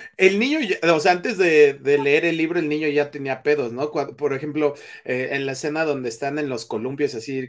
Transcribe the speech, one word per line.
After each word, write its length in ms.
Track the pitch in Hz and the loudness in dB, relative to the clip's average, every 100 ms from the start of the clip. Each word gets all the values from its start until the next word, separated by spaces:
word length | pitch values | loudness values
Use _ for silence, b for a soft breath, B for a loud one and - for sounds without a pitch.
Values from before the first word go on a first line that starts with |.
| B - | B 2
el 220 | 190 202 | 4 4
niño 200 | 262 311 | 0 0
ya, 160 | 202 - 170 | -2 0 2
o 60 | 156 | 4
sea, 120 | 185 | 4
antes 260 | 180 254 185 | 2 0 0
de, 360 | 175 151 143 | 4 6 6
de 240 | 135 135 143 | 4 0 2
leer 260 | 139 156 | 4 2
el 120 | 170 165 | 2 0
libro, 220 | 160 170 | -2 -2
el 100 | 151 | -2
niño 200 | 151 156 | -2 0
ya 220 | 143 143 | 0 -2
tenía 320 | 143 135 131 | -4 -8 -2
pedos, 300 | 151 147 117 | 0 2 0
¿no? 180 | 123 151 | -4 -4
Cua-, 240 | 151 139 143 | -4 -6 -4
por 180 | 143 | -4
ejemplo, 400 | 135 151 151 143 143 B B | -4 -4 0 -2 -2 B B
eh, 260 | 123 127 131 | -6 -4 -4
en 140 | 139 135 | -4 -4
la 60 | |
escena 320 | 131 151 156 | -6 -4 -2
donde 240 | 156 135 123 | -2 -2 -6
están 300 | - 139 147 | -6 -6 -4
en 100 | 143 | -4
los 180 | 117 - | -6 -6
columpios, 480 | 110 127 143 139 | -6 -6 -4 -4
así, 340 | 117 139 131 | -4 -8 -8